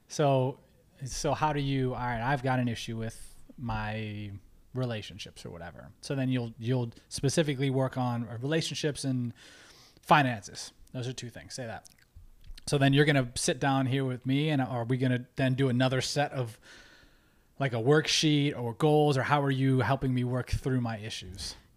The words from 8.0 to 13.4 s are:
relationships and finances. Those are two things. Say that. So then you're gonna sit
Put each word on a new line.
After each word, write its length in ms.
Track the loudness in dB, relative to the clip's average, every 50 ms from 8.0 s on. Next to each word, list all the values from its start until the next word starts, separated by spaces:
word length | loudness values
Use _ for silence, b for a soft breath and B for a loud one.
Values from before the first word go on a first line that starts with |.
| -2 0 -2 -2 -4 -6 -8 -6
relationships 640 | -4 -2 0 0 0 -2 -4 -4 -2 -2 -2 -2 -2
and 260 | -2 -2 -2 -2 -4 B B B B B B B B B B B B B B
finances. 720 | 4 6 6 8 8 6 0 -4 -8 -12 -14 -14 -14 -16 -16 -20 -20 -12 -10
Those 140 | -8 -6 -6
are 60 | -8
two 160 | -8 -10 -12
things. 240 | -14 -16 -16 -14 -12
Say 120 | -10 -10
that. 200 | -10 -10 -12 -14 -18 -20 -20 _ _ _ -20 -20 -20 -20 -20 -18 -16 -16 -12 -4 -2
So 100 | 2 4
then 140 | 6 6
you're 140 | 6 6 6
gonna 240 | 6 4 2 2 0 -4
sit 260 | -4